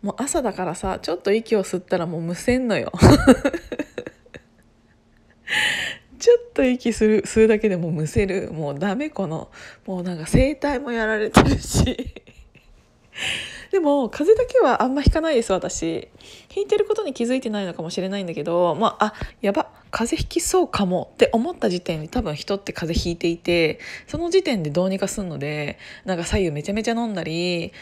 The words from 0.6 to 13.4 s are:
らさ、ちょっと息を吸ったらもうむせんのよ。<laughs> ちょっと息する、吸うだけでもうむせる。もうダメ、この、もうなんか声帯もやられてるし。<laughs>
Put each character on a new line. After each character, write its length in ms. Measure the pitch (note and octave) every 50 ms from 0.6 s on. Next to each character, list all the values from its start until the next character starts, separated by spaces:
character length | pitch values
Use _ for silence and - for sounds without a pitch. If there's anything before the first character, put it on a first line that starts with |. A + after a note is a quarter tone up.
| F#3
ら 120 | F3 D#3+
さ、 240 | - - F#3+ F#3+ -
ち 100 | - -
ょ 40 | -
っ 40 | F4+
と 140 | - G3+ G3+
息 240 | A3+ A3+ - A#3
を 80 | G#3 F#3+
吸 140 | - - F3+
っ 20 |
た 180 | F3+ _ - F3+
ら 80 | E3+
も 120 | E3+ E3+ D#3+
う 20 |
む 160 | E3 E3 F3
せ 200 | F3 - - B3 B3+
ん 100 | C4 A#3+
の 100 | G#3 D3+
よ。 140 | A2+ - -
<laughs> 80 | F3 - - - C#4 - - B3+ - - - - F4 - - - - D4 - _ - - - - _ _ - _ - _ _ _ _ _ _ _ _ _ _ _ _ _ _ _ _ _ _ _ _ _ - - - - - - - - - - - _ _ - -
ち 100 | - A#4
ょ 40 | A#4+
っ 160 | A#4+ - - -
と 80 | - C#4
息 300 | B3+ B3 B3 - A#3+ G#3+
す 120 | - A3
る、 180 | G#3+ G#3+ G#3+ -
吸 240 | - - A3 A3
う 20 | A3
だ 100 | A3+ G#3
け 100 | G#3+ G#3+
で 80 | F#3+
も 120 | F3 E3+ E3+
う 20 |
む 160 | D#3 D3 D#3
せ 180 | D3+ - - G#3
る。 280 | F#3+ F3 G3+ - - -
も 220 | D#3 D#3+ C#3+ C#3+
う 40 | C#3+
ダ 160 | E3 G3+ G3
メ、 160 | A#3 D4 D#4
こ 160 | - - G3
の、 240 | D3+ D#3+ D#3+ - - - - - - - - _
も 180 | - F#3+ F#3 F3
う 20 |
な 100 | F#3 F3+
ん 40 | E3
か 80 | D#3 -
声 260 | - - C4 C4+ D4+ - -
帯 160 | C#4+ C#4+ D4
も 140 | C#4+ C4+ A#3+
や 140 | A3+ A3
ら 120 | G#3+ A3 G#3+
れ 100 | G#3+ A3
て 120 | - - -
る 160 | - C#4+ -
し。 560 | - - - - - - B3+ - C4 - - - _ - - - - _ _ - _ _ - _ _ _ _ _ _
<laughs> 680 | _ _ - - - - -